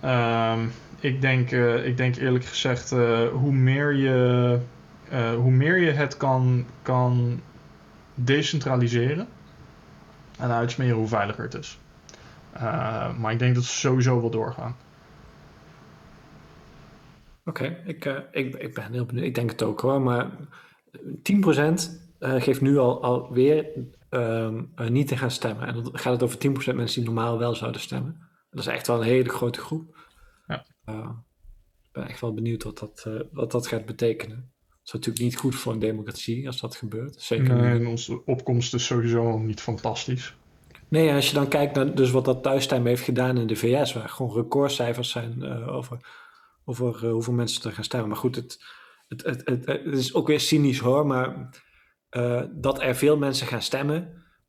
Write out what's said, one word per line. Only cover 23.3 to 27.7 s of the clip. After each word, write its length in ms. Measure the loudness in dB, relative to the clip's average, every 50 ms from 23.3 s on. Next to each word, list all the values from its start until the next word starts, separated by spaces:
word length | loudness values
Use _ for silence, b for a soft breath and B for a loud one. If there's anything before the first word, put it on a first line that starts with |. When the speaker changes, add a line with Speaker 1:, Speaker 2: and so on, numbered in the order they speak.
| 2 4 6 6 6 4 2 -2 -8 -10 -10 -12 -14 _ _ _
Speaker 2:
ehm, 540 | -4 -2 -2 0 0 -2 -2 -4 -4 -6 -8 -10 -8
eh, 120 | -6 -2 0
niet 200 | 2 2 2 2
te 100 | 0 0
gaan 140 | 0 -2
stemmen. 360 | -2 -2 -4 -4 -4 -4 -6 -6
En 60 | -6
dan 160 | -6 -8 -8
gaat 220 | -8 -4 0 0 2
het 100 | 2 2
over 140 | 0 0 0
tien 160 | 0 0 0
procent 240 | 0 -2 -2 -2 -2
mensen 240 | -2 -2 -2 -2
die 80 | -2 -2 -2
normaal 240 | -2 0 -2 0 0
wel 160 | 0 -2 -2
zouden 260 | -2 -6 -6